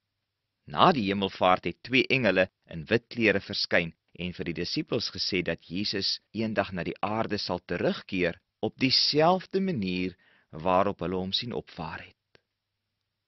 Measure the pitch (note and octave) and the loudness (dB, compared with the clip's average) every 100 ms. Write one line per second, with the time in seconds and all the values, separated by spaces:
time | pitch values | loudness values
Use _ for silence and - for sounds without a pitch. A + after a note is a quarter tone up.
0 | _ _ _ _ _ _ - D2 C#3 D3+ | _ _ _ _ _ _ -4 4 6 6
1 | F#2+ G2+ F#2+ - F#2 F2+ F2 - - B2+ | 2 0 0 2 4 4 2 -8 0 2
2 | - C3 A2 F#2 F#2 _ - E2 D2+ A#2 | 2 2 4 4 2 _ -14 -12 -2 -2
3 | - B2 G#2+ G2 - G2+ - G2 E2+ - | -2 0 2 2 0 -6 0 0 0 -4
4 | _ - F2 - F2+ E2 F2 - E3 B2+ | _ -10 -8 -6 -6 -6 -4 -6 -4 -4
5 | - F#2+ - F#2 E2+ E2 - E2+ G#2 G2+ | -4 -6 -4 -2 -2 -4 -6 -6 -4 -4
6 | F#2+ - _ G#2 A2 G2+ F#2 F#2 E2 - | -4 -4 _ -6 -4 -2 -2 -4 -6 -4
7 | G2 A2 G#2+ G2+ - F2+ - - B2+ G3+ | -4 -2 -2 -4 -4 -6 -4 -2 -2 -4
8 | - F#2+ E2+ - _ _ A2 - C3+ - | -4 -2 0 -2 _ _ -6 -2 0 2
9 | - D3 D#3+ F#3 - F#3+ F#3+ D3 F#2+ F2+ | 2 4 4 2 0 -2 -2 -2 -2 -2
10 | F#2 - _ _ _ D#2 F2 F#2 G2+ F#2+ | -4 -6 _ _ _ -4 2 4 4 0
11 | E2+ F#2 F#2+ - A#2+ - - - D#3+ D#3+ | -2 -2 -2 -4 -4 -6 -8 -10 -10 -10
12 | - _ _ _ _ _ _ _ _ _ | -14 _ _ _ _ _ _ _ _ _
13 | _ _ | _ _